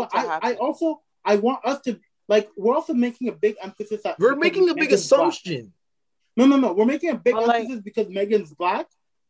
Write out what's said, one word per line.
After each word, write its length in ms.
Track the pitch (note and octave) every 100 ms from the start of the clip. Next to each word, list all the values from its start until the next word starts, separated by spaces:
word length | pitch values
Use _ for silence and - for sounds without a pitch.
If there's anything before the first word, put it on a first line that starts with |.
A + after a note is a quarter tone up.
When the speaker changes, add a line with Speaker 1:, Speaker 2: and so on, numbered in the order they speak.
Speaker 1:
but 60 | A#3+
Speaker 2:
to 40 | -
Speaker 1:
I, 40 |
I 40 | -
Speaker 2:
happen. 300 | D#3+ A#3 A3
Speaker 1:
also, 420 | C4 - E4 D4+ _ _
I 120 | F#3 G#3
want 280 | A3+ C4
us 160 | A#3+ C#4
to, 180 | B3+ G3+ _ _ -
like, 200 | G#3 G#3 -
we're 180 | G#3
also 180 | D4 D#4+
making 360 | B3 A#3+ A#3+ A#3+
a 40 |
big 240 | D#3 G#3+ A3
emphasis 400 | F#3+ - G#3+ G#3+
that 160 | F#3 -
Speaker 3:
We're 120 | A3+
Speaker 1:
because 60 | C#4
Speaker 3:
making 300 | F4 G4 F4+
a 40 |
big 160 | D4 D#4
Speaker 1:
Meghan's 180 | G3 -
black. 120 | C#4
Speaker 3:
assumption. 520 | E4+ - F#3 C3+ G#2 _ _ _ _ _ _ -
Speaker 1:
No, 100 | C4+
no, 100 | C#4
no. 160 | A#3
We're 120 | F3+
making 260 | A3+ D4+ E4+
a 40 | G#3
big 180 | B3
Speaker 2:
But, 120 | A3 A#3
like, 140 | A#3
Speaker 1:
emphasis 220 | A3+ A#3+
because 240 | G3+ A3+ F#3
Meghan's 440 | G3 G3+ G#3+ D#3
black. 320 | D#3 F3+ A3+ E4 _ _ _